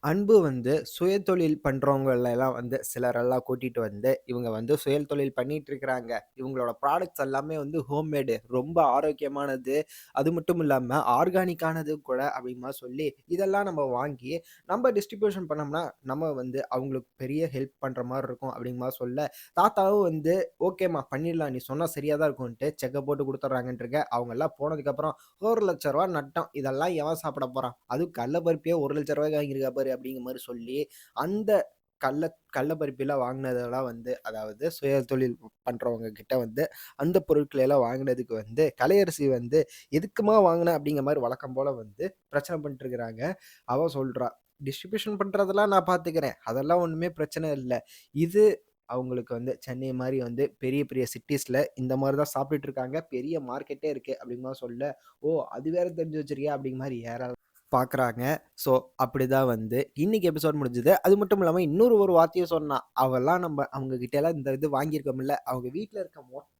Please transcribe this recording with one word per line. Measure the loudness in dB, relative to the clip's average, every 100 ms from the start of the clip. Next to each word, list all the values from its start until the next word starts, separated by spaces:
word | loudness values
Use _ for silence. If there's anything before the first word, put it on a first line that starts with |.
அன்பு | 0 0 8 8
வந்து | 8 0 0 0 -2
சுயதொழில் | -2 2 2 2 2 2 2
பண்றவங்கள | 0 2 2 4 4 4 2
எல்லாம் | 2 0
வந்து | 0 -4 -4
சிலரெல்லாம் | -4 -2 0 2 2 0
கூட்டிட்டு | -2 -4 -4 -4
வந்து, | -4 0 0 0 -2
இவங்க | -4 -4
வந்து | -4 0 0
சுயதொழில் | 2 0 0 -2 -2
பண்ணிட்டு | -2 -2 -4 -6
இருக்கிறாங்க. | -8 -4 -4 -2 -6 -6
இவங்களோட | -10 -6 -2 -2 0
ப்ராடக்ட்ஸ் | 0 0 -2 -4
எல்லாமே | -2 -2 -2 -6
வந்து | -4 -4
ஹோம்மேடு, | -2 -2 0 -2 0 -2 -2
ரொம்ப | -4 0 4 4
ஆரோக்கியமானது, | 4 2 -2 -4 -4 -4 -4 -2 -2 -2 -12 -6
அது | 0 0
மட்டும் | 0 0 0
இல்லாம | 4 2 2 0 4
ஆர்கானிக்கானது | 4 4 2 0 0 -2 -2 -4 -6
கூட | -2 -2 -2
அப்படிங்கிற | -4 -8 -8
மாதிரி | -10 -10
சொல்லி, | -10 -6 -6 -6 _
இதெல்லாம் | -2 2 2 0
நம்ம | -2 0
வாங்கி | 0 -2 -6 -8 -8 -8 -20 -4
நம்ம | 0 2
டிஸ்ட்ரிபியூஷன் | 2 -2 -2 -2 0 -4
பண்ணோம்னா | -4 -2 -4 -4 -8
நம்ம | -6 -4 -2
வந்து | -4 -4 -6 -4
அவங்களுக்கு | -4 -2 -6 -8 _
பெரிய | -6 -2 -2
ஹெல்ப் | -2 -6 _
பண்ற | -8 -6
மாதிரி | -4 -4 -6
இருக்கும் | -8 -8
அப்படிங்கிற | -8 -8 -4
மாதிரி | -6 -4
சொல்ல, | -6 -4 -4 -8 -6 4
தாத்தாவும் | 4 6 4 4
வந்து, | 4 2 2 2 0 _
"ஓகேம்மா, | -2 2 0 0 -4
பண்ணிடலாம், | -4 -2 -2 -2
நீ | -4
சொன்னா | -6 -4 -4
சரியா | -2 -2 2
தான் | 2
இருக்கும்ன்ட்டு" | 0 -8 -4 -4 -4
செக்கை | -4 -4
போட்டு | -2 -2
கொடுத்துட்றாங்கன்ட்டு | -2 -2 -2 -2 -4 -8
இருக்க. | -4 -2 0
அவங்க | -2 -2
எல்லாம் | -2 -4 -2
போனதுக்கு | -4 -2 -4
அப்புறம், | -2 -4 -4 _ _
"ஒரு | 0 2
லட்ச | 2 0 0
ரூபா | 0 0
நட்டம், | -2 -4 -6 -6
இதெல்லாம் | -4 -4 -2 -2 0
எவன் | -2 -4
சாப்பிட | -4 -4 -4
போறான்? | -4 -6 -8 _
அதுவும் | -4 -4
கடல | -4 -2 0
பருப்பியே | 0 0 0 0
ஒரு | 0
லட்ச | -2 -2
ரூபாய்க்கு | 0 0 0
வாங்கியிருக்கா | -2 -2 -4
பாரு" | -2 -2
அப்படிங்கிற | -2 -6 -10
மாதிரி | -10 -10
சொல்லி, | -10 -12 -6 -6 -6 -10 -14 -4
அந்த | -2 -2 2 2 2 _ _ _
கடல, | -2 0 -4 -6 _
கடல | -4 -2
பருப்பிலாம் | -2 -4 -4 -2 -2
வாங்கினதெல்லாம் | -2 -4 -4 -4 -4 -4 -4
வந்து, | -8 -8 -8
அதாவது | -8 -8 -10 -6 -6
சுய | -2 0 0
தொழில் | 0 0 0 -2 -12 _
பண்றவங்க | -8 -4 -4 -4 -8
கிட்ட | -12 -2 -2
வந்து | 0 -2 -4 -4 -20 -4
அந்த | 2 2
பொருட்களை | 4 4 4 2
எல்லாம் | 4 6
வாங்கினதுக்கு | 4 0 0 -2 -2 -6
வந்து | -6 0 0 2
கலையரசி | 4 6 4 2 2
வந்து, | 2 2 2 2 -6 -2
"எதுக்குமா | -2 -2 0 4 8
வாங்கின?" | 8 6 4
அப்படிங்கிற | 2 0 0
மாதிரி | 0 0
வழக்கம் | 0 -4 -6
போல | -4 -2
வந்து | -4 -10 -8 -8 -8 _
பிரச்சனை | -4 -2 -6
பண்ணிட்டு | -6 -8
இருக்கிறாங்க. | -8 -6 -6 -6 -6 -6 -12 -20 -2
அவ | 0 0
சொல்றா, | 0 -4 -2 -4 -6 _ _
"டிஸ்ட்ரிபியூஷன் | -10 -10 -6 -6 -4 -4
பண்றதெல்லாம் | -2 0 2 2 4
நான் | 4 4
பாத்துக்கிறேன், | 0 0 -2 -2 -6
அதெல்லாம் | -6 -4 2 2
ஒண்ணுமே | 2 -2 -6
பிரச்சனை | -4 -6 -4 -4
இல்ல. | -4 -2 -4 -4 -20 _
இது | -2 2 6 6 4 _ _ _
அவங்களுக்கு | -6 -4 -6 -4
வந்து | -6 -4 -6
சென்னை | -8 -8 -6
மாதிரி | -4 -2 -2
வந்து | -4 -2 -2 _
பெரிய | -2 -2
பெரிய | -2 -2 -4
சிட்டிஸ்ல | -6 _ -4 0 0 0 -2
இந்த | -2 0
மாதிரி | 0 0
தான் | 0
சாப்பிட்டுட்டு | -2 -2 -4 -4
இருக்காங்க, | -6 -4 -6 -6
பெரிய | -8 -4 -6
மார்க்கெட்டே | -6 -10 -8 -6 -4
இருக்கு" | -6 -8
அப்படிங்கிற | -10 -8 -10 -8
மாதிரி | -10
சொல்ல, | -10 -6 -6 -8 _ _
"ஓ, | -2 -2 -2
அது | -6 -2
வேற | 0 -2
தெரிஞ்சு | -2 -4 -4
வச்சிருக்கியா?" | -6 -4 -2
அப்படிங்கிற | -2 -4 -6
மாதிரி | -6 -6
யாராவது | -8 -8 -8 -10 _ _ _
பாக்குறாங்க. | 2 2 2 2 2 -2 -2 _
So, | -6 4 4 2 -2
அப்படிதான் | -2 0 2 4 4
வந்து | 2 0 -2 -2 -2
இன்னைக்கு | 0 4 2
எபிசோட் | 2 0 2
முடிஞ்சது. | 0 2 4 6
அது | 8 6
மட்டும் | 6 4
இல்லாம | 4 4
இன்னொரு | 2 6 8 8
ஒரு | 8
வார்த்தையை | 6 6 2 0
சொன்னா, | 0 0 -4 -2 0
"அவெல்லாம் | 2 4 2 2
நம்ம | 0 -2 -4
அவங்க | -4 -6 -6
கிட்ட | -2 0
எல்லாம் | 0 0
இந்த | -4
இது | -2 0
வாங்கியிருக்கோம்ல, | 0 -2 -2 -2 -4 -2 -2
அவங்க | -2 -6 -6
வீட்டுல | -8 -8 -8
இருக்க | -10 -12
மொத்த | -18 -18 -20